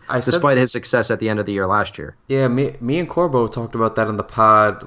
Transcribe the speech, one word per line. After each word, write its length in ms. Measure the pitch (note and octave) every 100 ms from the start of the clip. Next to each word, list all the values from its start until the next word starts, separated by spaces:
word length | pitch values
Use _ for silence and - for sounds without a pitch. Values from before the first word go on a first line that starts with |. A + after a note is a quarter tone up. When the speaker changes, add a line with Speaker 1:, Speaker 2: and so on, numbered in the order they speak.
| -
Speaker 1:
I 120 | B2
said 120 | -
Speaker 2:
despite 260 | E3+ D3 B2+
his 120 | B2+
success 400 | A#2+ - B2 A2
at 80 | A2
the 100 | A2
end 120 | G#2+
of 60 | G2+
the 60 |
year 140 | G2 F#2
last 320 | G#2 F#2+ -
year. 160 | C#2+ - -
Speaker 1:
Yeah, 180 | C3+ C3
me, 300 | B2 C#3 -
me 220 | A#2+ D#3+
and 80 | E3+
Corbo 400 | - F3 C3 A2+
talked 260 | A#2+ A2+
about 220 | A2+ A2+ A2
that 100 | A2
on 100 | G#2
the 60 |
pod 640 | - - A2 G#2+ G#2+ -